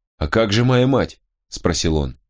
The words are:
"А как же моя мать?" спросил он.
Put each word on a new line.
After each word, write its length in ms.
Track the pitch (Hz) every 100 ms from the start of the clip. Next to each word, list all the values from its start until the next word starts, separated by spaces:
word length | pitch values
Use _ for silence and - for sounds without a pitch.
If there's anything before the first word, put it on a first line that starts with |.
| _ -
"А 100 | 80
как 240 | 113 113
же 120 | 107
моя 220 | 123 123 127
мать?" 320 | 127 82 - _ _ _
спросил 440 | - 90 82 82 80
он. 220 | 67 -